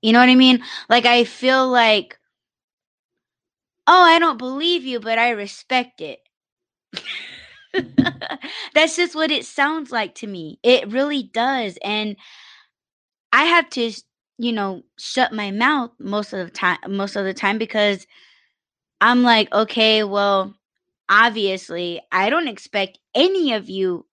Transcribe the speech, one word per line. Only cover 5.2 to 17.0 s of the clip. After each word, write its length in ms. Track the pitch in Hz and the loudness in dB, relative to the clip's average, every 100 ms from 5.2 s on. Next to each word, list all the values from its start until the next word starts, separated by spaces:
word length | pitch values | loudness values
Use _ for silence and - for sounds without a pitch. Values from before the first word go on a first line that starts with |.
| 240 | 0
respect 720 | 226 202 - - 254 247 _ | -2 -10 -16 -4 -4 -4 _
it." 260 | 156 127 _ _ _ _ _ _ _ | -14 -14 _ _ _ _ _ _ _
<laughs> 100 | - - - - - - - _ 381 - - - - - 269 302 - - | -16 -14 -14 -16 -20 -20 -20 _ -8 -6 -2 -2 -2 -12 -12 -14 -16 -2
That's 220 | 294 320 320 | 0 0 0
just 180 | 349 | -4
what 160 | 311 311 | -2 -4
it 140 | 302 | -4
sounds 460 | - - 285 320 285 | -6 -4 -2 -2 -6
like 220 | 240 202 - | -6 -8 -10
to 100 | 214 | -14
me. 320 | 190 156 - | -12 -14 -4
It 260 | 233 247 208 | 2 2 2
really 340 | 233 285 294 | -4 -2 -4
does. 560 | 214 226 247 269 220 175 | -6 -4 -2 -2 -6 -8
And 340 | - 214 214 202 - - - - _ _ _ _ _ _ _ | -6 -6 -6 -10 -18 -20 -20 -20 _ _ _ _ _ _ _
I 120 | 233 | 0
have 240 | 311 339 330 | 2 2 0
to, 220 | - 233 214 _ _ _ _ | -4 -6 -6 _ _ _ _
you 140 | 240 | -6
know, 300 | 226 196 185 _ _ | -4 -6 -8 _ _
shut 340 | - - 254 | -8 -2 -2
my 180 | 220 202 | -2 -8
mouth 400 | 202 247 294 247 _ | -2 0 0 -4 _
most 340 | 185 202 208 | -6 -6 -6
of 140 | 202 175 | -10 -10
the 60 | |
ti-, 360 | - 185 180 - | -4 -4 -4 -6
most 280 | 196 | -6